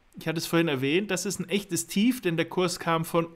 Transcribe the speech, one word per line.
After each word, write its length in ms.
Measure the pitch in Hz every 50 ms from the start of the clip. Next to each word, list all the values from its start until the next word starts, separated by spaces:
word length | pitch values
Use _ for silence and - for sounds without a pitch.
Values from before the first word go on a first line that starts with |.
| _ _ - -
ich 80 | -
hatte 120 | 160 160 165
es 80 | 160 -
vorhin 180 | - 165 170
erwähnt, 460 | 165 147 131 131 139 147 180 214 202 190
das 120 | 180 -
ist 140 | 208 190 -
ein 100 | 175 -
echtes 380 | 170 202 202 - 165 165 -
Tief, 340 | - - 196 208 240 247 254
denn 160 | - 180 165
der 100 | 160 165
Kurs 340 | 165 - - 180 175 170 -
kam 240 | - - 165 165 160
von 220 | - - 170 170 170 -